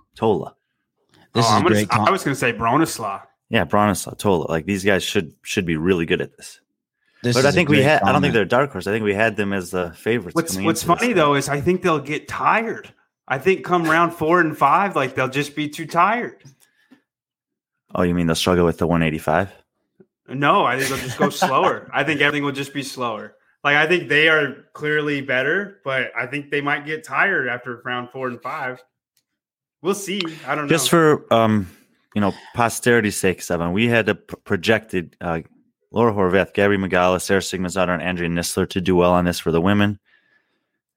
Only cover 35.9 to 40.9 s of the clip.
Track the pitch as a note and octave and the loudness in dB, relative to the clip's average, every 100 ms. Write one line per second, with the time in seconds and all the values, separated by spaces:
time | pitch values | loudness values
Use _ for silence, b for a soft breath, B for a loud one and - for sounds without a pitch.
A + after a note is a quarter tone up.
35.9 | - A#2 G#2 F#2 F#2+ F2 - G2+ G2 F#2+ | 0 2 2 2 2 2 2 2 2 0
36.9 | F2+ F2+ F#2 - G2 F2+ F#2 F#2 F#2 F2+ | 2 4 2 2 0 0 -6 -4 -2 0
37.9 | F2 E2+ F2 E2+ E2+ E2+ - F2+ G2 F2 | 0 -2 -4 -4 -2 -4 -2 -2 -2 0
38.9 | F2+ F2 F2+ F2 E2+ F2 E2 F2+ G#2 G2+ | 4 4 4 2 -2 0 0 2 2 0
39.9 | G2+ _ _ _ _ _ _ _ _ _ | -2 _ _ _ _ _ _ _ _ _